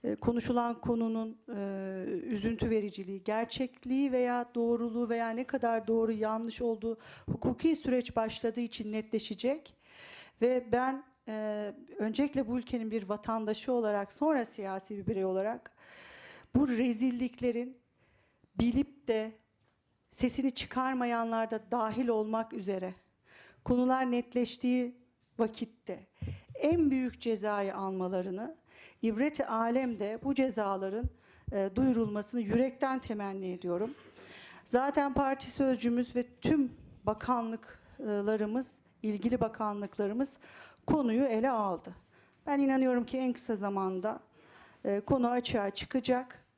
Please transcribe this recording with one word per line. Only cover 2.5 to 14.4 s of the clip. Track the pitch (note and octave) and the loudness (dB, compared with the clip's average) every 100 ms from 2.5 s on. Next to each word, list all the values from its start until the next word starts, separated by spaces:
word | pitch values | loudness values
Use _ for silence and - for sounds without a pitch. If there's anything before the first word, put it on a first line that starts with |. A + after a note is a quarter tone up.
| A3 A#3 | 0 0
vericiliği, | A3 G3+ F#3+ F#3+ G3 | 0 -2 -8 -10 -6
gerçekliği | F#3+ G#3+ A3+ - B3+ - B3 C4 C#4 | -2 -2 -2 -4 -4 -6 -2 0 2
veya | B3+ B3 B3 A#3+ | 2 2 0 -2
doğruluğu | A#3+ A#3 A#3 A#3 A3+ A#3 | 0 2 2 0 0 0
veya | A#3 A3+ | 0 -2
ne | A3+ | -4
kadar | B3+ C#4 A#3+ A3+ A3+ | -4 0 2 0 2
doğru | A3+ A3+ | 2 2
yanlış | G#3+ G#3+ A3 A#3 - | 2 0 0 -4 -2
olduğu | A#3+ A3 A3+ A3 - - - | -2 -2 -4 -6 -12 -14 -6
hukuki | - B3+ B3 D#4+ D4+ | -2 -2 2 2 2
süreç | - B3 A#3+ - | 2 2 2 -2
başladığı | A3 - A#3 A#3 | -2 -2 -2 -2
için | A#3 - G#3+ | -4 -4 -4
netleşecek. | G#3+ A3 A3 - G#3 A#3+ D4+ - _ _ - - - - _ | -4 -2 -2 -2 -2 -2 -2 -6 _ _ -20 -20 -20 -20 _
Ve | A#3+ B3+ A#3+ | 2 2 2
ben, | A#3+ C4 C4+ - _ - | 0 2 -2 -10 _ -10
e, | A3 G#3+ G#3 G#3 - - - | -6 -4 -4 -6 -10 -14 -2
öncelikle | G#3+ A3 C#4+ C#4 A3 | -2 2 0 0 -2
bu | B3 | -4
ülkenin | A#3+ B3 A3 | -2 -4 -2
bir | A3 G3 | -4 -2
vatandaşı | G#3 G#3+ A3+ G#3+ A3 - | -4 -2 -2 -2 -2 0
olarak, | B3 A3 G#3 G3 | 0 2 0 -4
sonra | - D4+ C#4+ | 0 2 2